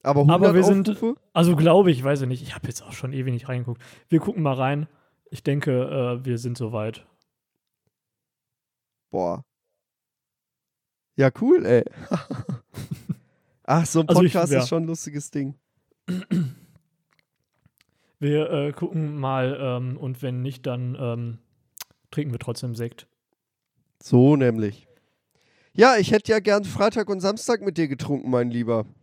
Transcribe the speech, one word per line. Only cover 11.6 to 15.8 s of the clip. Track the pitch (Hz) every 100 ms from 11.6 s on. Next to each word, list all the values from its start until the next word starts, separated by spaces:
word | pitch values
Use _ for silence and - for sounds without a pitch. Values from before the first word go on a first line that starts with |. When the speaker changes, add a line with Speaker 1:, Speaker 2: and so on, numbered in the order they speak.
Speaker 1:
ey. | - 123 - - -
<laughs> | - - 123 - 120 _ - - - - - _ _ _ _
Ach, | - 156 160
so | 160
ein | 156
Speaker 2:
Also | 240
ich, | 180
Speaker 1:
Podcast | 175 170
Speaker 2:
ja. | 135
Speaker 1:
ist | 123
schon | 165
ein | 165
lustiges | 165 - 147 -
Ding. | 147 139 139 _ _